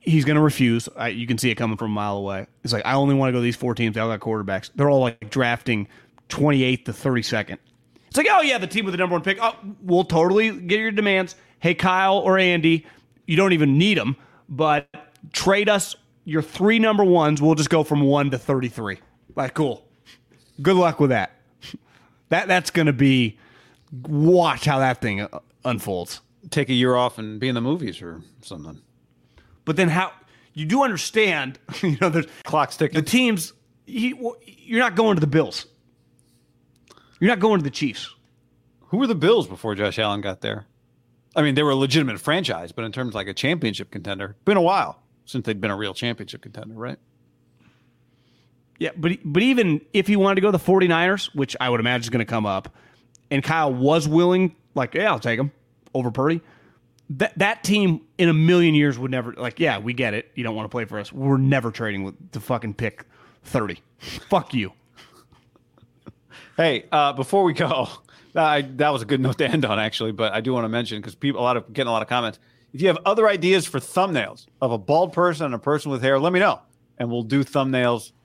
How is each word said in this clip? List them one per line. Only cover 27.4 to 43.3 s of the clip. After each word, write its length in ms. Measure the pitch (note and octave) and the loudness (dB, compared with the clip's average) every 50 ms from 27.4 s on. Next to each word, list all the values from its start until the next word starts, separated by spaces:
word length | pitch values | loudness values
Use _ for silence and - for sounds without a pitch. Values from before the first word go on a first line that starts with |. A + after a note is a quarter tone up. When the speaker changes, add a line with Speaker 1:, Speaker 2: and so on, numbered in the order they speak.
| A#2+ C3 | -4 -4
Speaker 2:
in 60 | B2+ | -2
the 60 | A#2+ | -2
movies 420 | A#2 B2+ D3+ F3+ D#3+ G#2+ E2 - F#2 | -2 -2 -4 -4 -4 -8 -10 -10 -14
or 180 | F2 E2 E2 E2 - _ _ - | -14 -16 -16 -18 -20 _ _ -20
something. 380 | - - D#2+ D2+ D#2+ D2+ - _ _ _ _ _ _ _ _ _ _ _ - _ _ _ _ _ | -18 -18 -16 -16 -18 -18 -20 _ _ _ _ _ _ _ _ _ _ _ -20 _ _ _ _ _
Speaker 1:
But 120 | - D#3+ | -6 0
then 120 | D3 F#3+ E3+ | 2 2 2
how, 220 | D#3 F3 F#3+ - - - _ _ _ _ _ _ _ | 2 0 -2 -4 -6 -16 _ _ _ _ _ _ _
you 120 | D3+ D#3 | -10 -6
do 160 | D#3 F#3+ C4+ C#4 | -2 2 2 2
understand, 760 | C4 G#3 D#3 - - - A3 A3 G3+ E3+ D3+ C#3 C3 C3+ - _ - | 2 0 -4 -6 -4 0 0 2 2 0 -2 -4 -6 -10 -14 _ -16
<laughs> 120 | - - - | -10 -4 -2
you 140 | F#3 D3+ - | 0 0 2
know, 80 | F#3 F3+ | 0 0
there's 180 | D#3 E3+ D#3 - - - - | 0 0 -2 -4 -10 -20 -12
Speaker 2:
Clock's 320 | - - D#3 C#3+ - - | -2 0 0 0 0 0
ticking. 200 | - D#3+ C#3+ - | -2 -2 0 0
Speaker 1:
the 100 | D#3 D3+ | -2 -2
teams, 460 | - - B3 B3+ A#3+ A3 F3+ D#3 - - _ _ _ _ _ _ | 2 2 2 2 2 0 -2 -4 -10 -14 _ _ _ _ _ _
he, 240 | - C4+ A3+ A3 B3+ | -12 -8 -4 -4 -4
w-, 240 | C4 - B3+ A#3 A#3+ - _ | -4 -4 -8 -8 -8 -10 _
you're 360 | - - _ - - G#3+ A#3 | -20 -20 _ -12 -4 0 0
not 140 | B3+ A#3+ F#3 | 0 0 2
going 180 | F3 A#3 A3 G3+ | 2 4 4 4
to 40 | E3 | 4
the 60 | D3+ | 2
Bills. 400 | D3 C3+ D#3+ D#3 G2+ - - - _ _ _ _ _ _ _ _ _ _ _ _ _ _ _ _ _ _ _ _ _ _ _ _ _ - _ _ _ _ _ | 2 2 2 2 2 -4 -10 -12 _ _ _ _ _ _ _ _ _ _ _ _ _ _ _ _ _ _ _ _ _ _ _ _ _ -20 _ _ _ _ _
You're 80 | E3 G3 | 2 2
not 80 | B3 G3+ | 2 2
going 200 | F3+ A3 G#3+ F#3+ | 2 2 2 2
to 40 | D3+ | 0
the 60 | C#3 | -2
Chiefs. 420 | - - D3+ C3+ G#2 - - - - _ _ _ _ _ _ _ _ _ _ _ _ _ _ _ | -6 -4 -6 -6 -6 -6 -14 -16 -16 _ _ _ _ _ _ _ _ _ _ _ _ _ _ _
Speaker 2:
Who 80 | - G3+ | -2 0
were 80 | C4+ | 0
the 80 | B3 A3+ | 0 0
Bills 320 | D#3+ C3+ F3 A3+ A#3 C#3+ | 2 2 4 4 4 2
before 280 | F2 F#2+ F2 - A2+ G#2 | -2 -8 -8 -6 -6 -4
Josh 220 | G2 G#2 G2+ F2+ - | -2 -2 -2 0 0
Allen 200 | A2 G#2 G2+ G#2 | -2 -2 -2 -4
got 200 | G2 G2 F#2+ - | -6 -8 -8 -6
there? 260 | - A2 G#2+ G#2 G#2 _ _ _ _ _ _ _ _ _ _ _ _ _ _ | -6 -8 -8 -8 -12 _ _ _ _ _ _ _ _ _ _ _ _ _ _
I 60 | F3 D3+ | 0 0
mean, 120 | D3 C3+ | 2 2
they 80 | C3+ D3+ | 2 2
were 80 | D3 | 2
a 60 | C#3 | 2
legitimate 440 | C3+ C3+ C#3 B2+ D#3+ D3+ C3 G#2+ F#2+ | 0 0 2 2 0 0 0 -4 -6
franchise, 520 | - - D3+ F3+ F#3 C3+ G#2+ E2 E2+ E2+ - | -4 -2 -2 -2 -2 -4 -6 -6 -8 -12 -12
but 120 | - A2+ | -10 -10
in 60 | A2+ G2 | -10 -8
terms 180 | B2+ B2+ B2 | -8 -8 -8
of, 40 | G#2 | -6
like, 140 | G#2+ G2 | -8 -8
a 60 | G2 | -8